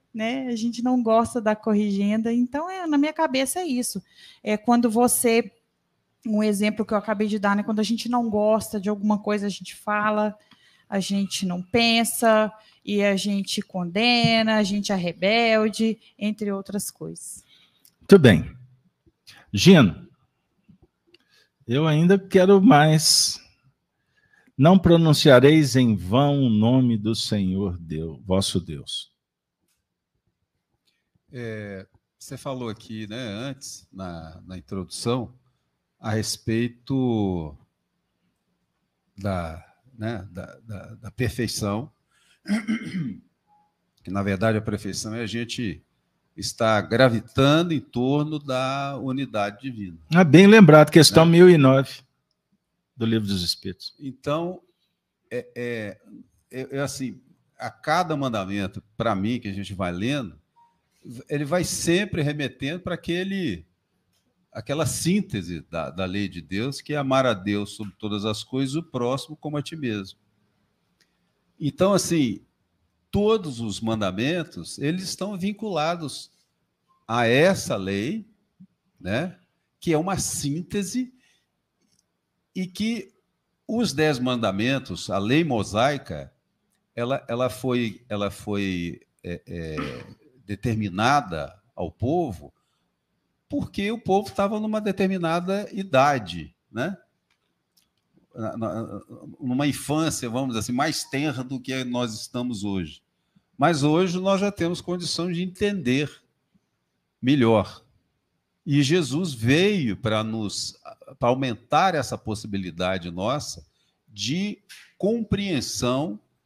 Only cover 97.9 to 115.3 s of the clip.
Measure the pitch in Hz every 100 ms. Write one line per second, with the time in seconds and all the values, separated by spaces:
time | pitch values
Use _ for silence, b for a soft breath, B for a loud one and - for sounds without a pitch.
97.9 | _ _ _ _ - - 113 110 104 113
98.9 | 101 - 117 - - 127 127 147 - -
99.9 | 156 160 - 120 123 135 110 104 123 156
100.9 | 151 - 135 151 127 127 131 131 131 127
101.9 | 123 120 107 - 123 123 104 101 95 78
102.9 | - _ _ _ _ _ - 151 156 147
103.9 | 160 185 180 190 196 202 196 170 175 -
104.9 | 180 160 - 175 170 185 185 202 196 123
105.9 | 131 147 - _ _ _ _ _ _ _
106.9 | _ _ - 123 147 117 110 - - _
107.9 | _ _ _ _ _ _ _ - 143 135
108.9 | 180 135 147 180 117 117 151 196 202 120
109.9 | 92 110 110 110 110 101 - - - -
110.9 | - - 135 120 131 131 107 - 147 190
111.9 | 156 120 - 113 107 113 98 92 80 92
112.9 | 95 85 87 104 143 - 85 - _ _
113.9 | _ _ 101 104 175 208 - - b b
114.9 | b 190 233 214